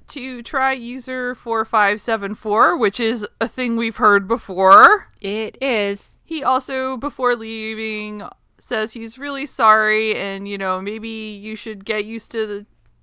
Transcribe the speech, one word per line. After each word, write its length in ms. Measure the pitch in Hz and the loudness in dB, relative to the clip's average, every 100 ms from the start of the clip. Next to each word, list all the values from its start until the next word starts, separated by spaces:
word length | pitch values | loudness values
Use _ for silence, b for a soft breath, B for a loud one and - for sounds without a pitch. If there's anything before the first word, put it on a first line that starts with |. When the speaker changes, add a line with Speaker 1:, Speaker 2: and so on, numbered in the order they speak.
| - | -16
Speaker 1:
to 340 | 277 262 247 | -12 -10 -12
try 300 | 233 269 262 | -6 -2 -2
user 600 | 262 233 254 247 254 247 | -2 -8 -10 -8 -6 -6
four 300 | 247 233 220 | -8 -4 -4
five 360 | 220 220 202 214 | 0 2 2 0
seven 340 | - 220 196 | -2 -4 -4
four, 420 | 202 220 214 294 339 | -6 0 4 4 4
which 240 | 208 - | 0 0
is 260 | 226 233 208 - | -2 -2 -6 -6
a 80 | 226 | -6
thing 280 | - 247 226 | -4 -2 -2
we've 200 | 226 - | -2 2
heard 320 | 220 202 190 | 4 4 2
before. 800 | 226 - 180 190 202 277 415 - _ | -4 -4 4 10 12 10 8 0 _
Speaker 2:
It 380 | 196 214 214 - | -6 -6 -6 -4
is. 540 | 269 226 202 202 - _ | -2 0 -2 -4 -10 _
Speaker 1:
He 200 | - 311 | -10 -4
also, 540 | 262 262 269 262 262 254 | 0 0 0 -4 -4 -4
before 380 | 269 - 247 | -6 -2 0
leaving, 880 | 233 220 226 220 220 220 214 208 208 - - _ _ | 0 -4 -8 -6 -6 -6 -6 -8 -10 -14 -18 _ _
says 340 | - 220 226 | -6 -4 -4
he's 260 | 226 226 247 | -6 -14 -10
really 260 | 285 269 269 | -8 -8 -6
sorry 680 | - 220 220 214 214 220 202 | 2 6 6 4 2 0 -2
and, 300 | 196 196 202 | -4 -6 -8
you 80 | 196 | -6
know, 240 | 190 185 | -4 -4
maybe 280 | 196 220 226 | -6 -8 -10
you 480 | 220 214 208 214 220 | -10 -12 -12 -12 -12
should 280 | 226 202 | -12 -10
get 200 | 202 214 208 | -6 -6 -6
used 240 | 226 - | -10 -10
to 160 | 226 214 | -6 -6
the, 200 | 208 208 _ _ _ | -8 -12 _ _ _